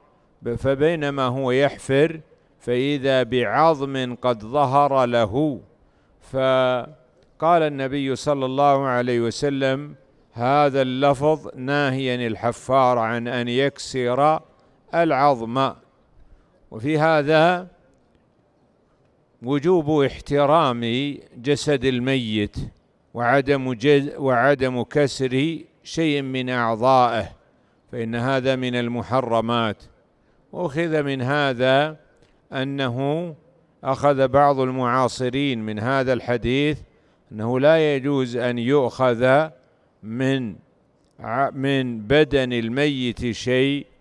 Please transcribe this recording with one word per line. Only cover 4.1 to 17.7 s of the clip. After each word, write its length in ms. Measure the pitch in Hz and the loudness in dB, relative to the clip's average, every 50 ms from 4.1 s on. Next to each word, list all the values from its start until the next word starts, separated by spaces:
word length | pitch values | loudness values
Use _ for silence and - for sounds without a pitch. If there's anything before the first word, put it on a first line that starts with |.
| 120 | -6
قد 280 | - - 127 120 104 104 | -4 -2 -2 -2 -2 -4
ظهر 600 | 110 135 147 117 123 135 143 143 135 135 135 123 | -4 -2 0 0 2 2 2 2 2 2 2 2
له، 560 | 120 120 117 113 92 107 139 156 151 123 87 - _ _ _ _ _ _ _ _ _ _ _ | 2 2 0 0 0 0 -2 -2 -2 -4 -8 -12 _ _ _ _ _ _ _ _ _ _ _
فقال 1400 | _ - 131 131 131 131 131 131 131 127 127 120 - 156 151 _ _ _ _ _ _ _ _ - 156 165 175 165 156 | _ -8 -4 -2 0 2 2 2 2 2 0 -2 -4 -8 -16 _ _ _ _ _ _ _ _ -2 2 2 4 4 2
النبي 520 | 151 143 135 135 127 139 143 135 135 123 | 0 -2 -4 -6 -4 -4 -4 -4 -4 -4
صلى 300 | - - 147 143 135 131 | -4 -2 -2 -2 0 -2
الله 400 | 131 131 139 143 143 139 139 139 | -2 0 2 4 4 4 4 2
عليه 340 | 131 123 123 123 123 120 120 | 0 0 0 0 0 0 0
وسلم: 720 | 117 113 - - 147 143 139 135 135 135 135 143 147 147 147 - _ _ _ _ _ _ - | 0 -2 -2 -2 -4 -2 -2 0 0 0 -2 -2 -6 -12 -18 -20 _ _ _ _ _ _ -8
"هذا 480 | 117 120 131 143 147 147 139 131 135 | -4 0 2 4 4 4 4 2 2
اللفظ 640 | 131 127 127 131 143 143 139 123 147 156 156 143 - - - | 0 0 0 2 2 2 2 2 2 0 0 0 -4 -12 -14
ناهياً 720 | 127 127 135 143 147 143 131 131 135 135 127 123 123 120 | -10 -6 -2 -2 0 0 0 -2 -2 -2 -2 -2 -2 -2
الحفار 680 | 113 104 - 117 117 - - - - 131 135 127 123 120 | -4 -4 -2 -2 -4 -4 -4 -2 0 2 4 4 4 4
عن 300 | 117 113 113 117 117 120 | 2 0 -2 -2 -4 -4
أن 200 | 120 127 120 120 | -4 -4 -4 -4
يكسر 920 | 120 120 131 139 139 - - - - 131 131 123 120 123 135 143 156 160 160 - _ _ _ _ _ _ _ _ _ - | -2 0 0 0 0 -2 -6 -12 -8 -6 -4 -2 -2 0 2 2 2 2 0 -4 _ _ _ _ _ _ _ _ _ 0
العظم". 800 | 170 170 160 139 131 143 147 135 113 113 113 120 135 135 120 - - _ _ _ _ _ _ _ - - - - _ _ _ _ _ _ - | 0 2 2 2 4 4 4 2 0 -2 -4 -2 -2 -2 -2 -4 -8 _ _ _ _ _ _ _ -20 -20 -20 -20 _ _ _ _ _ _ -18
وفي 260 | - 107 123 147 156 | -12 -8 -4 -2 0
هذا 720 | 147 156 160 160 151 139 147 160 156 165 175 180 175 185 175 | 2 2 2 2 2 2 2 4 4 4 4 2 -2 -6 -12